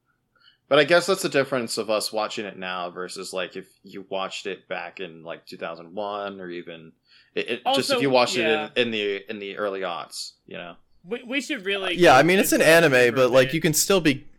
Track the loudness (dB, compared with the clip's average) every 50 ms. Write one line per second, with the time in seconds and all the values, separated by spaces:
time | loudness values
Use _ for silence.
0 | _ _ _ _ _ _ _ _ _ _ _ _ _ _ 2 2 4 4 4 2
1 | 4 2 -2 -2 -2 -2 0 0 0 0 -2 -4 -4 -4 -6 -6 -2 -2 -2 -2
2 | -2 -2 -4 -4 -4 -4 -6 -8 -10 -10 -10 -10 -10 -8 -8 -6 -8 -8 -8 -10
3 | -12 -10 -10 -12 -12 -8 -6 -6 -6 -6 -8 -12 -16 -16 _ _ _ -18 -18 -16
4 | -12 -8 -6 -6 -6 -6 -8 -10 -10 -10 -10 -10 _ _ -10 -8 -8 -10 -12 -12
5 | -14 -14 -14 -16 -14 -14 -14 -14 -16 -18 -14 -12 -10 -10 -10 -12 -14 -14 -10 -8
6 | -6 -6 -6 -6 -6 -8 -10 -12 -12 -12 -12 -12 -12 -14 -16 -18 -18 -20 -20 _
7 | _ _ _ _ _ _ _ -6 -6 -4 -6 -6 -2 -2 0 0 0 -2 -2 0
8 | 0 2 4 4 4 2 2 0 0 0 0 0 -2 -4 -2 -2 -2 0 -2 -2
9 | -2 -2 -4 -4 -8 -10 -12 -12 -10 -10 -8 -6 -4 -4 -4 -4 -6 -6 -6 -8
10 | -10 -12 -12 -14 -14 -14 -16 _ _ -18 -16 -16 -16 -16 -18 -20 _ _ _ _
11 | _ -12 -12 -12 -10 -6 -6 -6 -6 -6 -8 -8 -6 -6 -6 -4 -4 -4 0 4
12 | 6 8 8 8 8 6 4 4 4 2 2 4 6 6 6 6 6 6 6 6
13 | 4 4 4 4 2 6 6 6 4 4 2 0 0 0 0 0 2 2 2 2
14 | 4 2 0 0 -4 -14 -14